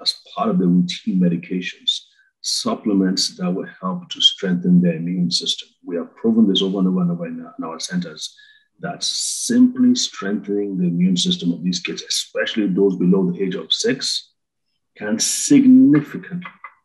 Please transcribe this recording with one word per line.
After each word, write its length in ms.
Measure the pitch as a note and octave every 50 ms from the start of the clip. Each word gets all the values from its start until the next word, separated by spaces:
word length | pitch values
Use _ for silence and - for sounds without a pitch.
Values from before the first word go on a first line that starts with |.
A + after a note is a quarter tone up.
as 160 | - - - - _ - -
part 160 | - - A2+
of 80 | G2 F2+
the 80 | F#2
routine 540 | F2 F2 F2+ F2+ - - - - A2+ G2 F#2
medications, 800 | F2+ F2 E2+ E2 - - F#2 F2+ F2+ - - - - - - - - _ _ _ _ _ _ _
supplements 960 | - - - - - A2+ A2 - - G#2+ G2 F#2+ F#2+ F#2 F#2+ - - - -
that 120 | - F#2 F2+
will 200 | F2+ - - - - -
help 280 | F#2 F#2 F2+ F2 - -
to 120 | - -
strengthen 600 | - - - - G2 F#2 F2+ F2 - F2+ F2+ F2
their 160 | F2 E2+ D#2+
immune 340 | D#2+ E2+ F2 F2+ F#2 F2 -
system. 380 | - - F2 - - - - - _ _ F2
We 100 | F#2 F2
have 200 | E2+ E2 - _
proven 320 | - - A2+ A2 A2+ A2 F#2+
this 140 | F#2 F#2
over 180 | F#2+ F#2+ F#2+ G2
and 80 | F#2 F#2
over 140 | F#2 F#2
and 100 | F2 F2
over 140 | E2+ E2+ E2+
in, 200 | E2 E2 E2 E2 - - -
in 60 | -
our 140 | D#2+ D#2+ D#2+
centers, 580 | - - - F2+ F2 - - - - - - - - - _ _ _ _ _ _
that 240 | - - - -
simply 920 | - - - - - - - - - - A#3 B3 B3+ B3 - - - B2 B2
strengthening 840 | - - - - - G2 G2 G#2 G2 - G#2 G2+ G2+ G2+ G2+ F#2+
the 80 | F2+ F2+
immune 320 | F2 E2+ F2 F2+ F#2+ F#2
system 340 | E2+ - F#2 F2 - F2+ F2
of 120 | E2 D#2
these 180 | E2 F#2 F2 -
kids, 220 | - - - -
especially 640 | - - - - - - - G#2+ - - - A2 G2+
those 280 | G2 F2+ G2 G2 G2 F2+
below 340 | - F2+ F2 G2 F#2+ F#2 F2+
the 120 | F2 F2+
age 120 | G2 F#2 F#2
of 180 | F2+ E2 -
six, 600 | - - - A#2 C3+ - - - - - - _ _ _ _ _ _ _ _ _ _ _ _ _ _
can 240 | - - - A2+ -
significantly, 1300 | - - - - - - D3 C#3 B2+ B2+ B2+ C3 C3 C#3 D3 D3+ D3 - - - - - - F3+ - - - _ - - _ _